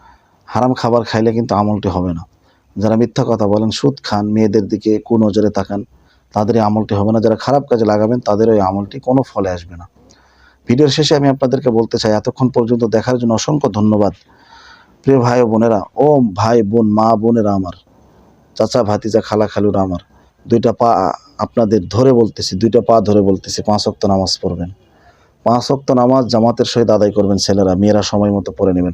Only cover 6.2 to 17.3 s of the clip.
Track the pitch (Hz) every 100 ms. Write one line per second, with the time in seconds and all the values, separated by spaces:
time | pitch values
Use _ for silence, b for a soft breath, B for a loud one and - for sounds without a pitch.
6.2 | _ 104 107 113 107 107 104 101 101 113
7.2 | 113 107 - 139 135 120 107 104 110 123
8.2 | 117 104 113 110 92 98 98 135 123 131
9.2 | 131 110 95 90 87 85 87 _ _ b
10.2 | b b b b - 123 147 127 147 151
11.2 | 143 131 131 127 135 113 113 117 110 107
12.2 | 123 - 127 123 117 120 117 110 117 123
13.2 | 117 110 - 151 135 104 107 107 101 87
14.2 | _ B B B B B B B - 135
15.2 | 120 123 120 110 117 107 - - 143 147
16.2 | 120 92 107 120 101 117 110 107 110 113
17.2 | 113